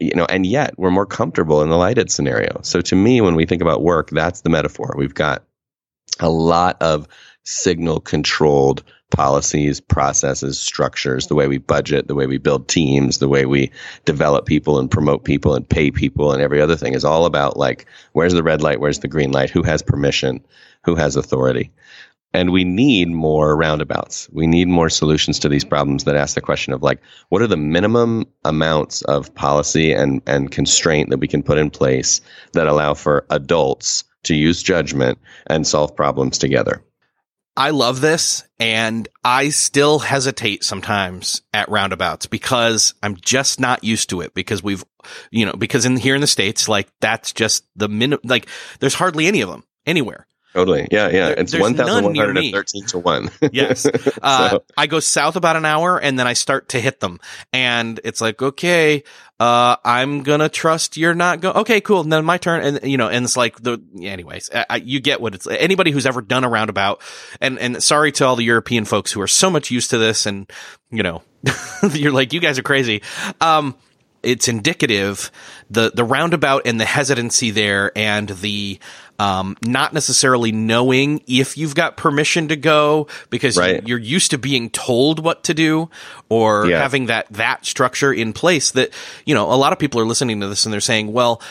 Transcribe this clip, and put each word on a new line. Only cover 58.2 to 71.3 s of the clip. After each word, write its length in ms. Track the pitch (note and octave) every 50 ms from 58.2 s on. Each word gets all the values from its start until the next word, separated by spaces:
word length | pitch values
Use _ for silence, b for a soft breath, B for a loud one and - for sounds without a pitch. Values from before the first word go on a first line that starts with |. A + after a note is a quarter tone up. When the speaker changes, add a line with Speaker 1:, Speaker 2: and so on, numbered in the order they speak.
Speaker 2:
like, 220 | A#2+ A2+ G#2+ - B2+
"Okay, 600 | C3+ C3+ - - F3 F3 E3+ D#3+ D3+ D3+ C#3+ C#3 B B B B B B -
uh, 360 | A2 A#2+ A#2+ A#2+ B2 A#2+ A#2+ - -
I'm 400 | A#2+ A#2+ B2 C3 C#3 C#3+ C#3+ C3+
gonna 260 | C#3 D3 D3 D3+ D#3
trust 480 | - - - E3 D#3+ E3 - - - D3+
you're 160 | D#3+ E3+ E3+
not 260 | E3+ F3 F3+ F3 D#3+
go-, 120 | E3 F#3+ -
okay, 280 | - A3 - A#3 G#3
cool. 220 | - - G#3 F#3 D#3
And 100 | D#3 D#3+
then 140 | D#3 D#3
my 100 | D#3+ E3+
turn." 260 | F3 - F3 E3+ D#3+ G#2
And, 180 | C#3+ C#3+ C#3 -
you 160 | C3 C#3 C3
know, 100 | A#2 G#2
and 160 | F2+ B2 B2
it's 100 | A#2 -
like 280 | B2+ B2 A2+ - - A2+
the, 200 | B2 A#2+ A2+ - E2 D2+ F#2+ F2
anyways, 480 | G2 G2 F#2 F2 E2 E2 F2 - - -
I, 120 | A#2+ A#2 -
I, 80 | -
you 240 | A#2+ - B2 C3 C#3
get 220 | C3 C#3+ C#3 - -
what 120 | A2+ G2+
it's, 120 | F#2 -
anybody 440 | - - - C#3+ E3+ F#3+ F3+ F#3 E3
who's 140 | C#3+ C#3+ B2
ever 160 | C3+ B2+ B2
done 240 | A2+ G2 B2 B2+ B2+
a 60 | B2
roundabout, 500 | A#2 A2 A2 G#2+ F2+ G2 G2 G2 G2+ B B B B B B B B B
and, 180 | - C3 C3 -
and 240 | A#2 B2 B2 D#2+ -
sorry 300 | - D#3 D3+ D3+ D3+ C#3+
to 140 | - C#3+
all 100 | C3 B2+
the 80 | A#2+ A#2
European 400 | A#2 A#2 A2+ - - B2 A#2 A2
folks 260 | - - G#2 F#2+ -
who 120 | - G#2+ F#2+
are 60 | F#2
so 200 | - - - F#3+
much 220 | F#3 D3+ - -
used 180 | B2 B2 A2+ -
to 80 | -
this. 300 | A#2 A2 A2 A2 - -
And, 260 | G#2+ G2+ G2 G2 B B B B B B B _ _
you 120 | - A2 G2+
know, 200 | - E2 F2 - _